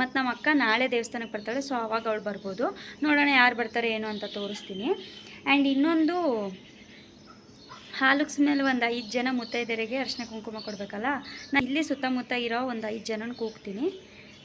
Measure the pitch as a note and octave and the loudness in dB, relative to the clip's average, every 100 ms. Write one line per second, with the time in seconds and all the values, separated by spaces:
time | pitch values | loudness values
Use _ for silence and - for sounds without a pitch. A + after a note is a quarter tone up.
0 | B3+ C4+ B3+ A#3 D4+ D4+ A3+ A3 B3+ A#3+ | 2 0 0 0 4 4 6 4 4 2
1 | A3+ A#3+ A3+ G#3+ G#3+ B3+ C#4 B3+ A3 A3 | 0 -4 -6 -6 -4 -4 -2 -2 0 -2
2 | A3 G#3+ G3+ G3 G3 F#3+ D4+ - - - | 0 -2 -2 -6 -6 -2 -4 -4 -12 -2
3 | D4+ C#4+ C#4+ C4+ B3 A#3 A3+ A#3+ A#3 A3 | 2 4 6 6 6 4 -2 0 0 0
4 | G#3+ G#3 G3+ G#3 G3+ G#3 - F#3 A#3+ G#4+ | -4 -6 -8 -6 -6 -8 -8 -4 -2 -4
5 | - - - - - C#4 C#4 C4+ D4+ E4 | -6 -16 -18 -6 2 4 6 4 4 4
6 | D#4 F4+ E4 A3+ G3+ F#3+ - - - - | 4 2 2 0 -2 -8 -14 -20 -20 -20
7 | - - - - - - - - - - | -20 -20 -20 -20 -20 -20 -20 -18 -12 2
8 | C4+ C#4+ D4 - C#4+ C#4+ C4+ B3+ A#3 A#3+ | 4 4 2 4 4 4 4 2 0 -2
9 | G#3+ A#3+ B3 B3+ A#3 A#3+ A#3 A3+ A3 C4 | -4 -2 0 -2 -2 -4 -2 -2 -2 -4
10 | B3+ - A3+ A3 A3 A3 A3 G3+ G3 G#3 | -4 -6 -8 -10 -10 -10 -8 -8 -8 -4
11 | A#3+ C#4 - - - C#4 B3+ C#4+ D#4 C4+ | -2 -2 -6 -14 0 2 2 2 0 0
12 | C4 B3+ A#3+ B3 A#3 A#3 B3+ A3+ G#3+ A3 | 0 -2 -2 -2 0 -2 -2 -4 -6 -6
13 | G3+ A3 A3+ A#3+ A3 A3 - G3 D#4+ - | -4 -6 -6 -6 -6 -6 -10 -4 -4 -4
14 | - - - - | -10 -20 -20 -10